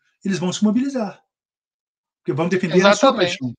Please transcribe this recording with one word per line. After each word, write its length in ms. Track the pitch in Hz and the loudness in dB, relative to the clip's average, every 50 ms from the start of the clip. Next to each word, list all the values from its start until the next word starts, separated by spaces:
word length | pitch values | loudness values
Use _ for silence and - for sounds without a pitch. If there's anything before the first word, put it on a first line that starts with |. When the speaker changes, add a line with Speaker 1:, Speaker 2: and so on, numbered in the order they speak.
| _ _ _ _ - | _ _ _ _ -8
Speaker 1:
eles 160 | 196 190 160 | -6 -4 -4
vão 140 | 170 180 180 | -4 -4 -2
se 100 | - 208 | 0 0
mobilizar. 600 | 214 208 247 262 277 269 247 214 185 143 - _ _ _ _ _ _ _ _ _ _ _ _ _ _ _ _ _ _ _ _ | 0 2 0 -2 -2 -4 -6 -6 -8 -10 -14 _ _ _ _ _ _ _ _ _ _ _ _ _ _ _ _ _ _ _ _
Porque 180 | _ - 156 | _ -4 -4
vão 140 | 139 170 180 | -2 -2 -2
defender 260 | 190 180 - 170 170 185 | -2 -2 -2 0 2 4
a 120 | 185 202 208 | 4 4 4
sua 160 | - - 269 | 4 4 2
Speaker 2:
Exatamente. 300 | 254 220 185 175 175 - | 2 2 0 -2 -4 -6
Speaker 1:
paixão. 160 | 135 123 156 | -8 -10 -10